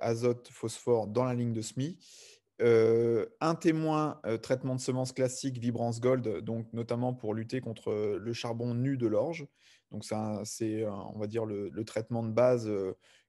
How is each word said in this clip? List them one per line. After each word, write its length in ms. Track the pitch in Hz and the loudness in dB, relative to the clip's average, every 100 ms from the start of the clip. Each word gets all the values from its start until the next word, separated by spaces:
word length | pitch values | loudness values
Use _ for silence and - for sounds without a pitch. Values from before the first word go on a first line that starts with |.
azote, 460 | 117 113 123 120 - | 0 2 0 0 -6
phosphore 560 | - 127 - 123 117 104 | -10 -8 -4 0 2 2
dans 180 | 113 | 0
la 120 | 127 120 | 0 0
ligne 180 | 120 | 0
de 80 | 110 | -2
semis. 380 | 107 127 147 185 - - - - _ - | -4 -4 -6 -6 -18 -20 -20 -20 _ 2
Euh, 640 | 120 113 113 117 117 113 - - | 6 8 8 6 4 2 0 -2
un 120 | 160 | 0
témoin, 680 | 165 170 160 156 151 151 - - | 2 2 4 2 2 0 -2 -4
euh, 120 | 113 | -2
traitement 380 | - 131 135 127 | 0 0 0 -2
de 40 | |
semences 320 | 135 127 127 | 0 -2 -2
classique, 460 | - 131 - 139 123 | 0 0 0 -6 -4
Vibrance 420 | 117 113 117 113 | -2 0 -2 2
Gold, 400 | 123 131 110 87 | 2 2 0 -4
donc 320 | 110 113 113 | -4 -6 -6
notamment 420 | 117 113 120 127 | -6 -4 -2 -2
pour 200 | 127 107 | -2 -4
lutter 260 | 110 117 131 | -4 -4 -6
contre, 320 | 123 104 104 | -6 -6 -4
euh, 260 | 107 107 92 | -2 0 -2
le 140 | 113 | -4
charbon 420 | 120 120 117 120 | -6 -4 -4 -2
nu 220 | 120 135 135 | 0 0 2
de 100 | 113 | 2
l'orge. 380 | 104 156 165 143 _ _ _ _ | 2 0 -4 -12 _ _ _ _
Donc, 140 | 107 - | -12 -6
c'est 100 | 110 | -4
un, 300 | 107 104 107 | -2 -4 -6
c'est, 380 | - 113 107 | -4 -4 -2
euh, 80 | 107 98 - | -4 -4 -8
on 60 | 107 | -8
va 80 | 104 | -4
dire, 160 | 113 110 | -4 -4
le, 220 | 104 95 | -4 -6
le 160 | 80 | -6
traitement 400 | 113 117 117 117 | -6 -6 -4 -4
de 80 | 113 | 0
base, 340 | 110 123 123 110 | 4 4 4 0
euh, 240 | 101 95 - _ _ | -2 -2 -6 _ _